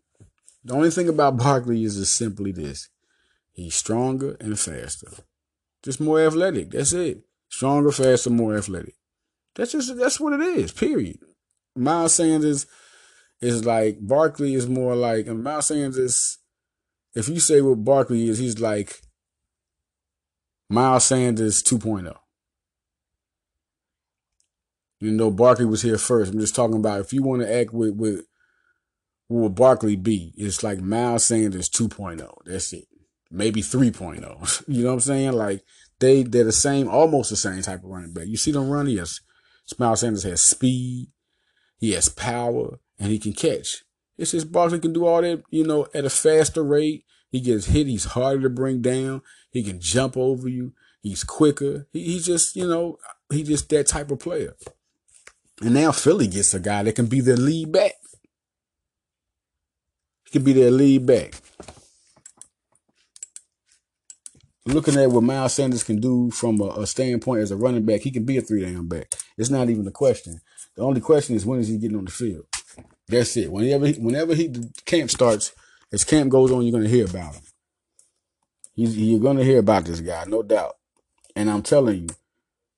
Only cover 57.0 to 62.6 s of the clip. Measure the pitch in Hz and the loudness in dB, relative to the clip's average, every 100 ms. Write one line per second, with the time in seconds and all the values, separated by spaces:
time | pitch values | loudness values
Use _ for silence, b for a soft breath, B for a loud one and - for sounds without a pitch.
57 | 117 131 123 123 135 165 160 175 202 - | 2 2 4 4 2 0 0 2 2 -2
58 | - _ _ _ _ _ _ _ _ _ | -16 _ _ _ _ _ _ _ _ _
59 | _ _ _ _ _ _ _ _ _ _ | _ _ _ _ _ _ _ _ _ _
60 | _ _ _ 151 135 135 123 127 139 135 | _ _ _ 0 4 6 6 8 6 6
61 | 127 120 73 - - - - - _ _ | 4 2 0 -12 -20 -20 -20 -20 _ _
62 | _ _ - _ - _ | _ _ -20 _ -20 _